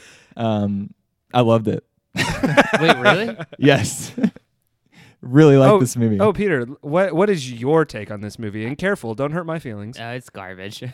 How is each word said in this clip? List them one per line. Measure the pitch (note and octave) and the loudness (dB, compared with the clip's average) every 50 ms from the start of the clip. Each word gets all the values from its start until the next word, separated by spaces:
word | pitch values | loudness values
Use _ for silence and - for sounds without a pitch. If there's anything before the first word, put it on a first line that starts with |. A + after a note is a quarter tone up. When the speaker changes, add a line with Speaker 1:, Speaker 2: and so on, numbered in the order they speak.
| - - - _ _ _ _ | -20 -20 -20 _ _ _ _
Speaker 1:
um, | - A#2 A2+ A2 G#2 G#2 G2+ G2+ G2 G2+ G2+ - _ _ _ _ _ _ _ - | -6 -4 -2 -2 -2 -2 -2 -4 -6 -8 -10 -14 _ _ _ _ _ _ _ 0
I | B2 | 2
loved | B2 A2+ A2+ A#2 A2 | 4 4 4 2 2
it. | G#2 G2+ - - _ _ _ | 0 -4 -4 -8 _ _ _
<laughs> | _ _ _ | _ _ _
Speaker 2:
Wait, | F#3 - - - - - C4 D3 - C#4 - - - D3+ E3 - - | -4 -4 -4 -2 -4 -2 0 2 2 2 2 0 0 2 2 2 2
really? | - - F#3+ F#3 A3 A3+ A3+ F3+ E3 - - - | 2 2 2 2 0 -6 -8 -10 -14 -16 -6 2
Speaker 1:
Yes. | - C#3+ C#3+ A#2+ G#2 - - - - - - | 4 4 4 4 2 -4 -6 -10 -12 -12 -4
<laughs> | - - - - - _ _ _ _ _ _ _ _ _ _ _ _ _ _ _ _ - | -2 -2 -2 -2 -6 _ _ _ _ _ _ _ _ _ _ _ _ _ _ _ _ -10
Really | B2+ B2 C#3+ D#3 D3+ C#3 | 2 4 6 8 8 8
like | C#3 C3 C3+ | 8 8 8
Speaker 3:
Oh, | G#3+ G3 | 6 6
Speaker 1:
this | D#3 B2 - | 4 0 0
movie. | B2 A#2 A2+ G#2+ G2 | -2 0 0 0 2
Speaker 3:
oh, | G3 G#3+ F#3 | 2 0 0
Peter, | C#3 G#3 G3+ E3+ C3+ A#2+ A#2 C#3+ - | 0 -2 -2 -2 -2 -4 -6 -10 -14
what, | - D3 C#3+ F3 G3 F#3+ - | -10 -4 -2 -2 -2 0 0
what | D#3 F#3+ G#3 | 0 0 0
is | G3+ E3+ C3 B2+ B2 | 0 -2 -4 -8 -10
your | A2+ A2+ C3 D#3 D#3+ D#3 | -8 -2 0 2 2 0
take | - - A2+ G#2 G2+ | 0 -4 -10 -12 -12
on | G#2+ G#2 G2+ | -12 -12 -12
this | G#2 G2 - | -12 -12 -10
movie? | A2+ G#2+ G2 G#2+ A2 | -10 -10 -8 -8 -8
And | A#2 C#3+ | -8 -8
careful, | D3 F3+ F#3+ G3+ - - A2+ A2+ | -6 -4 -4 -4 -4 -6 -8 -6
don't | G#2 C3+ D3 | -6 -6 -6
hurt | D3+ F3 F3 | -6 -6 -8
my | E3 D#3+ E3 | -8 -10 -10
feelings. | - C#3 A2 G2+ G2+ G#2+ B2 | -10 -12 -14 -12 -14 -14 -14
Speaker 2:
Uh, | - A2+ A#2 A#2+ | -14 -12 -12 -12
it's | B2 A#2 - | -12 -14 -16
garbage. | - G#2 F#2+ F#2 F#2 F#2 F#2 G2+ A2 - - B2 | -18 -18 -16 -16 -16 -14 -14 -14 -14 -14 -14 -14